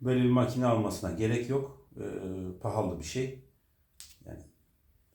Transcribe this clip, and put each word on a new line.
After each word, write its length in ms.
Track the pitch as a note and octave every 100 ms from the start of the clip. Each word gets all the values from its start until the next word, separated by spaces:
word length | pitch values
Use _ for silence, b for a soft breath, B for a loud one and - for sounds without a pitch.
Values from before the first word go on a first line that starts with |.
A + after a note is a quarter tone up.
böyle 220 | B2 B2+
bir 60 | B2
makine 360 | B2 A#2 B2+ B2
almasına 460 | A2 G2+ F#2 F#2
gerek 380 | F2 A2 A#2+ B2
yok. 380 | C3+ C3+ - - -
E, 60 | G2+ G2 F#2+ F#2+ F#2 F2+
pahalı 380 | A2 G#2 F#2+ E2
bir 60 | D#2
şey. 340 | B2+ C3 - - _ _ _ _ - - - -
Yani 180 | - - _ _ _ _ _ _